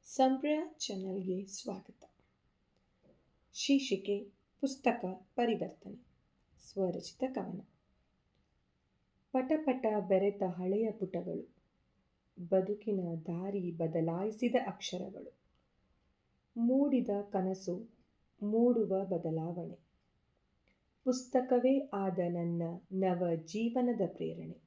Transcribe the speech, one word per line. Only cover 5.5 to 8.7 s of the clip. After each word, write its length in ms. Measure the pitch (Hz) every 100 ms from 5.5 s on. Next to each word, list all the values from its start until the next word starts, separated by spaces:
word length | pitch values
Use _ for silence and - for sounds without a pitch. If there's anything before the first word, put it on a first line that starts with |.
| 202 170 - - - _ _ _ _ _ _
ಸ್ವರಚಿತ 580 | - - 185 175 - - 262
ಕವನ. 260 | 254 180 175 - _ _ _ _ _ _ _ _ _ _